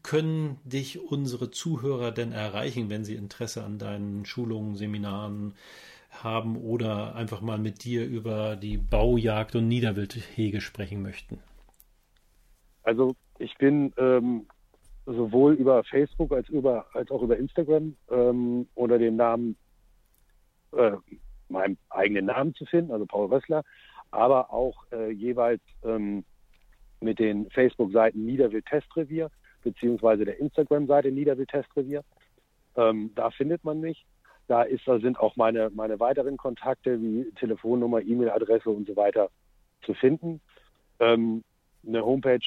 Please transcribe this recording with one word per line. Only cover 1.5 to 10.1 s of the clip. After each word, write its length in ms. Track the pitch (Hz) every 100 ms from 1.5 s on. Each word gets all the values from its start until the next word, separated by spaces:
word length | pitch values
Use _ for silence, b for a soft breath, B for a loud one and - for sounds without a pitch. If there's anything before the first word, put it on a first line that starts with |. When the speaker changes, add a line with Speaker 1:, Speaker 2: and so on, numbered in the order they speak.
Speaker 1:
Zuhörer 600 | - 170 139 135 131 120
denn 200 | 113 117
erreichen, 580 | 113 107 101 135 120 107
wenn 140 | 107 107
sie 100 | 107
Interesse 480 | 101 - 117 113
an 140 | 104 104
deinen 480 | 101 101 101 101 101
Schulungen, 500 | - 117 110 107 101
Seminaren 800 | 104 104 101 98 104 104 104 - B B B B B
haben 480 | - 113 113 113 117
oder 560 | 117 117 110 104 110 113
einfach 260 | 110 101
mal 180 | 113 107
mit 240 | 107 -
dir 240 | 120 120 123
über 480 | 117 110 107 107 101
die 220 | 104 104
Baujagd 760 | - 107 117 120 113 107 110 120
und 120 | 117
Niederwildhege 920 | 120 113 101 101